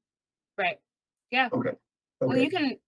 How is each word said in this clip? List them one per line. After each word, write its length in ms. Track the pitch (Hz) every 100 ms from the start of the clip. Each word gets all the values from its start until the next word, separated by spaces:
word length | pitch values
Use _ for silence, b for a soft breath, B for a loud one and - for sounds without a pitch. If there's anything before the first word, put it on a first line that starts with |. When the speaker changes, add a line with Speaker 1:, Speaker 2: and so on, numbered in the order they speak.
| _ _ _ _ _ -
Speaker 1:
Right. 200 | 180 - _ _ _ _ -
Yeah. 180 | 247 247
Speaker 2:
Okay. 180 | - - - _ _ _ -
Speaker 1:
Well, 100 | 254
Speaker 2:
Okay. 120 | 254
Speaker 1:
you 60 | 302
can, 260 | 359 277 214